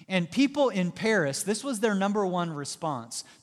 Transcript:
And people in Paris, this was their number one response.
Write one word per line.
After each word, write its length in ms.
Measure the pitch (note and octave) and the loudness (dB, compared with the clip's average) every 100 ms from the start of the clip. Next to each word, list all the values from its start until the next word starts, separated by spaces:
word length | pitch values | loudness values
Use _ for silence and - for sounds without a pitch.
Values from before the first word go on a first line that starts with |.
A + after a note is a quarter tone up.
| - | -2
And 240 | F#3+ E3+ | -2 0
people 380 | - C#4 C#4 B3 | 2 2 4 2
in 200 | G3 F3+ | 2 0
Paris, 540 | - A3 G#3+ D3 C3+ | 0 2 4 2 0
this 180 | F3 A3 | -2 -2
was 200 | C#4 A3+ | -2 -2
their 120 | A3+ | 0
number 320 | G3+ G3 G#3 G3 | 2 2 2 0
one 280 | F3 E3+ | 0 -2
response. 720 | D3 C#3 - E3 C3+ A2+ - - - | -4 -8 -6 -4 -4 -6 -12 -14 -8